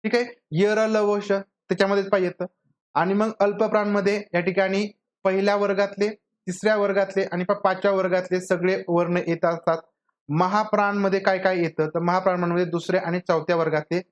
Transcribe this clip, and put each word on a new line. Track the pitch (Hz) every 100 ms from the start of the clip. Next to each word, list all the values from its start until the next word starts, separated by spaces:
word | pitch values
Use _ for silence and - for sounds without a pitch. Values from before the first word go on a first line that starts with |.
ठीक | 214
आहे, | 240 240 - _
य, | 156 202
र, | 214 220
ल, | 220
व, | 208 208
श | 202
त्याच्यामध्येच | 196 196 _ _ 180 196 202 196
पहा | 202
येतं. | 180 - 180 _ _ _ _
आणि | 143 175
मग | 202 220 214
अल्पप्राणमध्ये | 202 202 220 214 208 202 196 202 208
या | 175
ठिकाणी | 175 185 190 196 208 _ _ _
पहिल्या | 190 190 202 202
वर्गातले, | 202 196 202 196 208
तिसऱ्या | 220 _ _ - 180 214 214
वर्गातले | 202 196 196 196 190
आणि | 175
पहा | 180 202
पाचव्या | 190 185 202
वर्गातले | 196 185 185 180 180
सगळे | 180 175 180 196 190
वर्ण | 170 170 175 170
येत | 170
असतात. | 175 165 - 160 _ _ _ _ -
महाप्राणमध्ये | 151 185 208 214 214 202 202 196 190
काय | 196 190
काय | 190 185
येतं? | 170 - 156
तर | 165
महाप्राणमध्ये | 175 185 185 180 175 175
दुसऱ्या | 180 165 165 185
आणि | 170 180 -
चौथ्या | 165 156 170
वर्गातले | 160 151 151 175 -